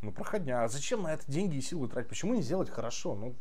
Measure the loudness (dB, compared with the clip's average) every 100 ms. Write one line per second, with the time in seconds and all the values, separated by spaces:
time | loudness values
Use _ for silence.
0 | -4 -4 -2 0 0 2 2 0 0 0
1 | 0 -2 0 2 2 2 0 -2 0 0
2 | -2 -2 2 2 2 2 0 0 -2 -2
3 | 0 0 -2 -2